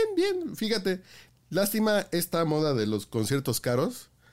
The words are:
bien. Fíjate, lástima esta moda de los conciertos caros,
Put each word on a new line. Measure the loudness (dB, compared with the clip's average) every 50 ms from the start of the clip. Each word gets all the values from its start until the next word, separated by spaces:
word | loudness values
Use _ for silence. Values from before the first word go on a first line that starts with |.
| 2 0 0
bien. | 0 0 0 0 -2 -4 -6 -6
Fíjate, | -2 0 2 2 2 2 -2 -2 -2 -6 -14 -20 -20 -20 -20 _ _ _ _
lástima | 0 0 0 2 2 2 2 4 4 2 2 0
esta | -2 -2 -2 -2 -2 0 0
moda | 2 2 2 2 2 2
de | 2 0 0
los | 0 -2 -4
conciertos | -4 -2 -2 0 0 0 -2 0 -2 -4 -2
caros, | -2 0 0 0 0 -2 -4 -8 -16 -20 _ _ _ _